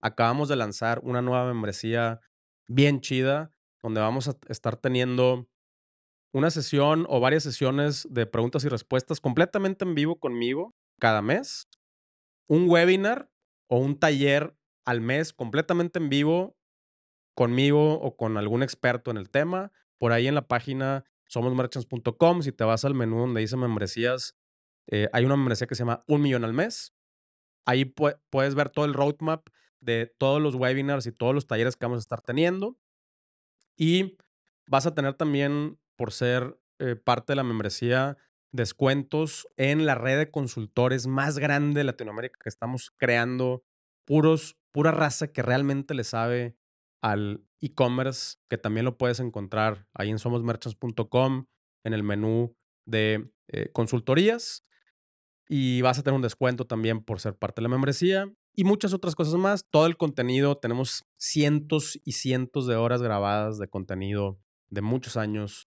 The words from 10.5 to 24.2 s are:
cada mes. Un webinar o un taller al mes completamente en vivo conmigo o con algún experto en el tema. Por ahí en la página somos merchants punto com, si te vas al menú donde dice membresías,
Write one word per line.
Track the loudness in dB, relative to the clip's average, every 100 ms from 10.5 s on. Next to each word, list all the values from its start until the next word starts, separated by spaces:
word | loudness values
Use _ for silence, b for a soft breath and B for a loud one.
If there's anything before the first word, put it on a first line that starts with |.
| -2 -6 _ _ _
cada | 2 2
mes. | 2 -2 -2 -14 -16 _ _ _ _ _ _ _ _
Un | 2 6
webinar | 6 6 4 2 -4 -8 _ _ _ _
o | 0
un | 0 2
taller | 2 4 4 2 0 _ _ _
al | -2 -2
mes | 0 0 -2
completamente | -6 -4 -2 0 0 0 -2
en | 0
vivo | 2 2 0 -2 _ _ _ _ _ _ _ _ 0
conmigo | 2 4 4 4 4 2
o | -4 -4
con | -4 -2
algún | -2 0
experto | -2 -2 -2 0 -4
en | -8
el | -4
tema. | -2 -2 -4 -8 _ _ _
Por | 0
ahí | 2 2
en |
la | 0 0
página | -4 -4 -6 -4 -4 -8 _ _
somos | -4 -2
merchants | 0 -2 -4 -8
punto | -6 -6 4
com, | 4 4
si | -2
te | -2
vas | 0 2
al | 0 0
menú | 0 0
donde | 0 0
dice | -2 -2
membresías, | -2 -2 -4 -2 -2 -2